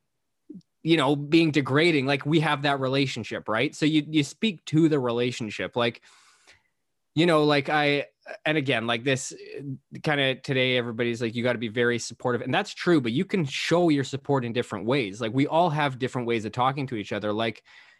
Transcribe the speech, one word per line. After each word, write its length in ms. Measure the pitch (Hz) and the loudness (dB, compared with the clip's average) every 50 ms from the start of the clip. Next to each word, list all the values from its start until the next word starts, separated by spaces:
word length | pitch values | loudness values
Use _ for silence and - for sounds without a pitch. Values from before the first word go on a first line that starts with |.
| _ _ _ _ _ _ _ _ _ - - 190 - _ _ _ | _ _ _ _ _ _ _ _ _ -20 -20 -20 -20 _ _ _
you 160 | - 160 165 160 | 2 2 4 4
know, 180 | 139 135 147 | 4 2 2
being 360 | 143 143 143 151 165 165 160 | 0 0 2 4 4 4 4
degrading, 540 | 139 156 135 127 127 143 160 175 165 143 127 | 2 0 0 2 2 4 4 4 4 2 2
like, 200 | 135 143 139 - | 0 -2 -2 0
we 140 | 143 156 170 | 0 2 2
have 220 | 151 160 147 139 | 2 2 0 0
that 180 | 143 147 139 135 | 0 0 0 0
relationship, 720 | 131 131 131 139 143 131 - 123 104 - 113 98 78 - | 0 0 2 2 0 0 -2 -6 -8 -6 -8 -8 -4 -2
right? 260 | 107 110 127 156 156 | 0 0 0 -2 -2
So 100 | - 165 | 0 0
you, 200 | 151 156 156 151 147 | 2 2 2 0 0
you 160 | 156 156 143 | 0 0 0
speak 400 | 139 - - - 190 180 156 - | 0 -2 -2 -2 -2 -2 -4 -8
to 220 | - - 151 165 156 | -2 2 4 4 4
the 120 | 156 147 | 4 2
relationship, 760 | 127 123 117 117 123 127 120 - 117 107 98 - 98 90 - | 0 0 0 0 0 -2 -2 -4 -8 -8 -6 -6 -6 -4 -2
like, 260 | 123 117 120 117 - _ - - - _ _ _ _ _ _ - _ _ _ _ _ _ _ _ _ _ _ - | 0 0 0 0 -4 _ -20 -20 -20 _ _ _ _ _ _ -20 _ _ _ _ _ _ _ _ _ _ _ 0
you 100 | 147 165 | 2 4
know, 180 | 175 165 151 151 | 4 6 4 4
like, 260 | 147 147 143 139 - | 4 2 2 2 0
I, 380 | 151 151 147 147 143 143 131 - _ _ - - - - - | 0 2 2 2 0 0 -2 -6 _ _ -18 -18 -14 -6 -4
and 120 | 156 156 156 | -2 -2 0
again, 300 | 139 127 131 113 110 117 | 0 0 0 0 0 0
like, 160 | 120 117 120 | -2 -2 0
this, 300 | 139 135 131 - - - | -2 -2 -2 -2 -8 -12
uh, 680 | - - - - - 139 143 135 - _ _ - 135 | -14 -16 -14 -14 -12 -10 -10 -12 -12 _ _ -14 -6
kinda 340 | - - 151 143 139 131 131 | -2 -2 0 2 2 0 0
today, 420 | - - - 139 131 127 127 127 127 | -2 -4 -2 0 2 2 2 2 0
everybody's 440 | 117 120 113 110 123 120 120 117 | -2 -2 -2 -2 -2 -2 -2 -2
like, 140 | 123 113 110 | -4 -4 -4
"You 80 | 117 113 | -2 0
gotta 160 | 123 120 113 | 0 0 -2
be 80 | 120 113 | -4 -6
very 320 | 104 123 120 120 120 117 | -2 0 0 2 0 0
supportive." 420 | - - 117 - - 127 123 120 | -4 -8 -10 -6 -4 -2 -2 -2
And 120 | 131 131 127 | -2 -2 -2
that's 200 | 180 208 - - | -2 -2 -2 -6
true, 280 | - - 180 175 156 | -6 0 2 2 4
but 100 | 127 117 | 2 0
you 140 | 113 175 190 | -2 -2 -2
can 200 | 190 - 196 165 | -2 -2 -2 -2
show 440 | 135 - - - - 165 170 180 170 | -2 -4 -6 -2 0 2 4 4 4
your 160 | 151 139 131 | 2 2 0
support 400 | - - 131 - - 143 135 120 | -2 -6 -8 -4 -2 -2 0 0
in 80 | 120 113 | -2 -2
different 320 | 123 120 - - 101 90 | -2 -4 -2 -4 -6 -2
ways. 340 | 110 131 147 123 95 92 110 | 0 0 0 0 -2 -4 -6
Like, 140 | 120 110 107 | -6 -2 0
we 120 | 131 139 | 0 0
all 240 | - 151 160 175 175 | 2 2 2 2 2
have 300 | 147 156 151 143 135 117 | 2 0 0 0 -2 -2
different 280 | 127 120 - 135 123 117 | -6 -4 -4 -4 -2 -2
ways 180 | 117 113 104 | -2 -2 -2
of 80 | 110 104 | -4 -2
talking 340 | 120 120 131 135 147 139 127 | 0 0 0 0 -2 -6 -6
to 80 | 123 | -6
each 160 | 107 98 - | -6 -6 -6
other. 220 | 113 104 101 107 104 | -6 -4 -4 -2 -2
Like, 300 | 107 113 117 113 - _ _ - - - - _ | -2 -2 -4 -4 -8 _ _ -20 -20 -20 -20 _